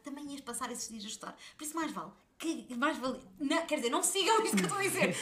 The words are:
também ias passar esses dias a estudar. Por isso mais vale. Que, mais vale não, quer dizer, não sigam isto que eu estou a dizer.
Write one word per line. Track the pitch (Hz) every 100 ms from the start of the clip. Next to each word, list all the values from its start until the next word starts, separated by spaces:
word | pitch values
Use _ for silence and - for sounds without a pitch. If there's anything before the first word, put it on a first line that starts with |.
também | 294 285 294
ias | 277
passar | - 240 247
esses | 240 -
dias | 220
a | 202
estudar. | - - - - -
Por |
isso | 302
mais | 330 311
vale. | 185 165 - _ _
Que, | 320 294 214
mais | 240 294 254
vale | 254 - - -
não, | 277 330 330
quer | 302
dizer, | 233
não | 311
sigam | 381 392 359 440
isto | 427 202
que |
eu | 180
estou | 392
a |
dizer. | 381 370 196 -